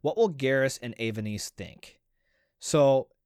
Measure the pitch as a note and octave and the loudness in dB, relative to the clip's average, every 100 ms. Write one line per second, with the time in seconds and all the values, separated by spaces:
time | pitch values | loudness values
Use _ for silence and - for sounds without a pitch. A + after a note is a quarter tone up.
0 | D3 G#3+ A3 C#3 C3 C3+ C3+ - A#2+ A2 | -4 0 0 2 0 2 0 -2 -10 -6
1 | A2+ A2 G#2+ G#2 - - E2+ - - _ | -4 -4 -6 -6 -8 -12 -16 -16 -20 _
2 | _ _ _ _ _ _ - D3+ C#3 C3+ | _ _ _ _ _ _ 0 4 6 4
3 | - _ | 0 _